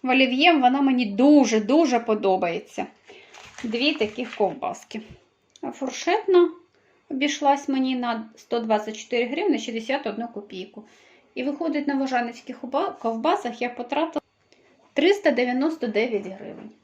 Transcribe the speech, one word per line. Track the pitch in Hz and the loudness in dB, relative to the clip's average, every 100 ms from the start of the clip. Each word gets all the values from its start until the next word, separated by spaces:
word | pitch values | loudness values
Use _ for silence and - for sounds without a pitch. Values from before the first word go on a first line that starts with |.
В | 254 | 2
олів'є | 262 262 254 330 | 4 4 4 4
вона | 320 247 269 | 6 4 4
мені | 269 254 220 | 2 2 0
дуже-дуже | 196 277 294 233 220 208 285 320 240 | 4 8 8 6 2 4 4 4 2
подобається. | 233 214 196 185 175 170 - - 190 _ _ - - - - - | 0 0 2 2 0 -4 -8 -10 -10 _ _ -20 -20 -20 -20 -12
Дві | 240 233 285 | -6 -2 0
таких | 302 214 - 240 - | 0 -4 -4 -10 -2
ковбаски. | 196 - 185 190 - 220 - - _ _ _ _ | -2 -2 -8 -8 -12 -14 -14 -20 _ _ _ _
А | 285 | -12
фуршетна | 247 262 - - 403 427 359 339 - _ _ _ _ _ | -8 -8 -6 -2 -2 4 6 6 2 _ _ _ _ _
обійшлась | 269 285 285 285 277 - | -4 -2 0 2 2 0
мені | 269 262 254 | -2 -2 -2
на | 240 226 220 - | -4 -4 -8 -18
сто | - 233 | -6 -4
двадцять | 220 214 214 220 | 0 -2 -2 -12
чотири | - 240 240 | -4 -2 -2
гривні | 294 403 - | -2 0 0
шістдесят | - 226 220 277 233 | -2 -8 -4 -4 -4
одну | 208 233 | -6 -8
копійку. | - 202 190 185 - - _ _ _ _ - | -10 -14 -14 -14 -16 -20 _ _ _ _ -8
І | |
виходить, | 254 285 330 294 285 | -6 -4 -4 -2 -2
на | 269 | -2
Вожанівських | 269 254 233 - - 247 | 0 -2 -2 -8 -16 -14
уба-, | 247 277 381 - | -6 -2 -4 -4
ковбасах | 226 226 277 392 - 226 | -6 -2 0 0 -2 -6
я | 247 | -6
потратила | 240 240 285 320 311 _ _ _ _ _ _ _ | -6 -4 -2 -2 -4 _ _ _ _ _ _ _
триста | - 320 403 330 | 2 4 4 2
дев'яносто | 247 247 254 294 320 240 | 2 0 0 0 -2 -2
дев'ять | 208 240 214 185 | 0 0 -2 -6
гривень. | 190 - - - - | -14 -16 -16 -18 -20